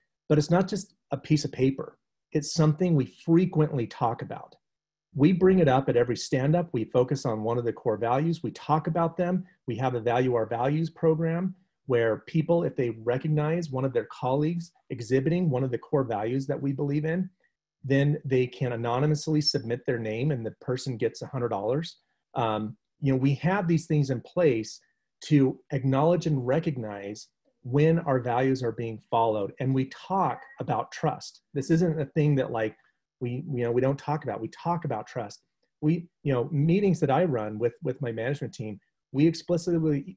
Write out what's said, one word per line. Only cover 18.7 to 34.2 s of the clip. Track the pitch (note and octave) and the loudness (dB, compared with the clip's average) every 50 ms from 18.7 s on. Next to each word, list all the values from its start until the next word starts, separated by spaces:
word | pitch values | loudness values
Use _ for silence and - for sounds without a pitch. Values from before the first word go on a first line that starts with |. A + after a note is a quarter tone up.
anonymously | A#2+ A2+ A#2 A#2 A#2+ B2+ D3 D3+ D#3 D3 - D#3+ D#3 D3+ | -4 -4 -2 -2 0 2 2 2 0 0 0 0 0 0
submit | D3 - - C3 A2+ A2+ A#2+ B2+ - | 0 0 -2 -2 -2 -2 -4 -4 -2
their | - B2 A#2 | -4 -4 -2
name | A2+ G#2+ G#2+ A#2 C3+ D3+ | -2 -4 -4 -2 -2 -2
and | C#3 A#2+ A2+ | -2 -2 -4
the | A2 - _ | -8 -10 _
person | - - B2 B2+ - C3+ A#2+ | -6 -6 -6 -4 -4 -6 -4
gets | A2 B2 A2+ - - | -2 -2 -2 -4 -4
a | - | -14
hundred | - - A#2+ A#2+ A2+ | -8 -6 -4 -2 -2
dollars. | A2 G2 G2+ A2 B2+ D#3 E3 - - _ _ _ _ _ _ _ - | -2 -2 -2 -2 -2 -2 -4 -6 -12 _ _ _ _ _ _ _ -4
Um, | C3 A#2 A2 G#2+ G#2+ G#2+ G#2+ - _ _ _ _ - | -2 -2 -2 -2 -2 -4 -6 -10 _ _ _ _ -4
you | D3 C3+ | 0 0
know, | C3+ B2+ | 2 2
we | C3 C#3 C#3+ | 2 2 0
have | - - E3+ F#3+ G#3 F#3 | 2 0 0 0 2 2
these | E3+ E3 D#3+ - | 2 2 0 2
things | - D#3+ D3 C#3 C3+ | 0 0 0 2 0
in | B2+ A2+ | -2 -6
place | - - - F3 F3 D3 A#2+ A2+ G#2 - - - _ _ _ _ _ _ _ - - | -6 -6 -2 2 2 4 2 2 -2 -8 -12 -18 _ _ _ _ _ _ _ -12 0
to | - D3+ C#3+ C3+ C3 - - _ - | 4 6 6 6 4 2 -4 _ -6
acknowledge | C#3+ B2+ A#2+ C3 C3 C#3 D3+ E3+ F3 E3+ D#3+ | -6 -2 0 0 2 2 4 4 2 2 0
and | E3 D3+ C3 A#2+ | 0 -2 0 0
recognize | B2 C3+ E3 E3+ E3+ C3+ B2+ A2 G#2+ G2+ G2+ G2+ G2+ G#2 - - _ _ _ _ _ _ _ | 0 0 0 0 -2 -4 -4 -8 -8 -8 -8 -8 -10 -10 -12 -14 _ _ _ _ _ _ _
when | - B2 B2+ C#3+ D3+ D#3+ E3 E3+ | -10 -2 2 4 4 4 4 2
our | E3+ D3+ C3 B2 | 2 0 0 0
values | A2+ B2 A2+ B2 C3+ C3+ C3 A#2+ | 0 0 0 2 2 2 0 0
are | B2 A#2 | -2 -4
being | A2 - A#2+ A2+ A2 G#2+ _ - | -4 -4 -8 -8 -8 -10 _ -2
followed. | A#2+ A#2 A2+ A2+ G#2+ G#2+ G2 F#2+ - - | 0 2 2 2 2 0 -2 -4 -4 -4
And | C3 C3+ C3+ | -2 0 0
we | C3 C3 | 0 0
talk | C3 - - - - F#3 G3 F3 C3+ A#2+ - - - - - | -2 -6 -16 -8 -4 -2 0 0 0 -2 -6 -12 -20 -12 -10
about | B2 A2 A#2+ G#2+ - - | -4 -4 -2 -2 -4 -6
trust. | - - - D3+ - - - - - - _ _ | -6 -4 -2 -2 -2 -4 -12 -18 -20 -20 _ _
This | - C#3+ C3+ - | -6 -6 0 2
isn't | E3 D#3+ F3+ E3 D#3 D#3+ | 2 2 2 0 0 -2
a | C#3 | -4
thing | - - D#3+ D3 D3+ C#3+ | -4 0 2 2 4 4
that, | C3+ - - | 2 0 -2
like, | A#2+ A#2 A2 A2 - _ _ _ _ _ _ _ _ - | -2 -2 -2 -4 -4 _ _ _ _ _ _ _ _ -8
we, | B2+ A#2+ B2 B2+ - - | -8 -6 -6 -6 -8 -6
you | C3+ B2 A#2+ | -4 -2 -2
know, | A#2 | 0
we | A#2 B2 | 4 4
don't | B2+ C3+ C#3 C#3 | 6 4 4 0
talk | - D3 D3+ D#3 | -2 -2 -2 -2